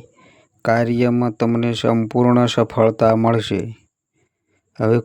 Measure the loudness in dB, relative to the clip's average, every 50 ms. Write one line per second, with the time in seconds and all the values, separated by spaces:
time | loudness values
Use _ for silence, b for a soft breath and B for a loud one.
0 | -6 -12 b b b b b b b b b b -2 -2 0 0 0 -2 -2 0
1 | 0 0 0 0 -2 -2 -2 -2 -2 -2 0 0 -2 -2 -2 -2 0 0 0 0
2 | -2 -2 0 0 2 4 4 4 2 2 0 0 -2 -2 0 0 0 0 2 2
3 | 2 2 2 2 2 0 0 0 -2 -4 -4 -6 -6 -8 -12 -18 _ _ _ _
4 | _ _ _ _ _ _ _ _ _ _ _ _ _ _ _ -4 0 0 0 0
5 | -2